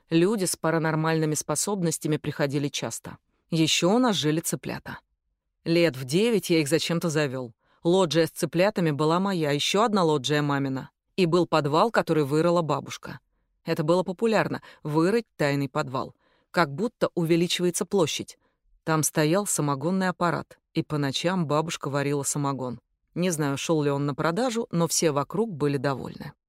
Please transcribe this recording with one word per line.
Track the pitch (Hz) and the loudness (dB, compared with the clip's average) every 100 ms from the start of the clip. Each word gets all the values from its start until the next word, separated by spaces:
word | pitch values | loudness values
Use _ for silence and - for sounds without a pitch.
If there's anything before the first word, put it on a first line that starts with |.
| - | -2
Люди | 165 180 220 180 | 2 2 2 -2
с | - | -2
паранормальными | 165 160 156 156 160 160 156 | 0 0 0 0 2 2 0
способностями | 147 - 151 - 202 170 - 151 151 | -2 -2 -4 -2 -2 -2 -2 -2 -2
приходили | 151 - 143 143 143 | -2 -2 -2 0 -4
часто. | - 120 - - - _ _ _ | -4 -8 -8 -14 -18 _ _ _
Ещё | 160 160 - 170 | 0 2 2 2
у | 233 | 4
нас | 254 165 | 2 2
жили | 147 156 | 0 0
цыплята. | - 151 - - - - _ _ _ _ _ _ | -2 -6 -8 -10 -12 -16 _ _ _ _ _ _
Лет | 160 170 165 131 | 0 2 2 0
в | |
девять | 131 165 233 214 - | -2 2 2 2 2
я | 165 | 2
их | 143 | 2
зачем-то | 156 - 170 170 | 0 0 -2 -2
завёл. | 151 143 131 120 - _ _ | 0 -2 -4 -10 -14 _ _
Лоджия | 170 185 175 160 160 | 2 2 4 2 0
с | |
цыплятами | - 160 165 196 202 165 | -2 -2 2 2 2 0
была | 139 156 175 | 2 2 2
моя, | 196 185 147 | 0 0 0
ещё | 143 - 190 | 0 0 2
одна | 226 208 | 2 2
лоджия | 165 151 123 147 | 2 2 0 0
мамина. | 147 139 139 131 143 _ _ - | 2 0 -2 -6 -10 _ _ 0
И | 170 | 2
был | 175 165 | 2 2
подвал, | 156 143 156 226 | 2 2 2 2
который | 220 175 156 | 2 2 2
вырыла | 139 151 175 175 | 2 2 2 2
бабушка. | 151 139 123 - - - _ _ _ _ | 0 -4 -6 -12 -14 -16 _ _ _ _
Это | - 165 | -6 -2
было | 156 180 | 2 2
популярно — | 185 180 233 208 151 - - - | 0 -2 0 2 0 -4 -12 -14
вырыть | 151 151 170 233 - - | -2 2 2 2 -2 -2
тайный | 147 143 139 | 0 0 -2
подвал. | 151 143 127 - - _ _ _ | -4 -4 -6 -8 -12 _ _ _
Как | 180 156 | 0 0
будто | 139 233 - - | 0 -6 -2 -2
увеличивается | - 160 170 175 - 175 - | 0 2 2 2 0 0 -2
площадь. | 196 196 151 - 104 - _ _ _ _ | -2 0 0 -2 -10 -18 _ _ _ _
Там | - 160 | -2 0
стоял | 143 - 151 185 202 | 0 2 2 2 0
самогонный | - 147 135 156 190 185 | -2 -2 -2 -2 0 -2
аппарат, | 175 175 143 - - _ | 0 0 -2 -6 -18 _
и | 165 | -6
по | - 151 | -2 -2
ночам | 139 127 170 185 147 | -2 -2 -2 0 0
бабушка | 147 160 - 143 | 0 -2 -6 -4
варила | 139 139 143 | -2 -2 -2
самогон. | 135 147 139 131 127 - _ _ _ | -2 -2 -2 -4 -6 -10 _ _ _
Не | 160 185 | -4 -2
знаю, | 156 143 139 | 0 -2 -2
шёл | - 160 | 0 2
ли | 143 | 2
он | 143 143 | 0 -2
на | |
продажу, | 143 156 170 262 226 - | 0 0 0 -2 -2 -2
но | 170 165 | -2 0
все | - 165 | 2 2
вокруг | 143 - 180 226 | 0 -2 -2 -4
были | 147 147 143 | -2 -2 0
довольны. | 143 135 - - 147 - | -2 -4 -8 -12 -16 -18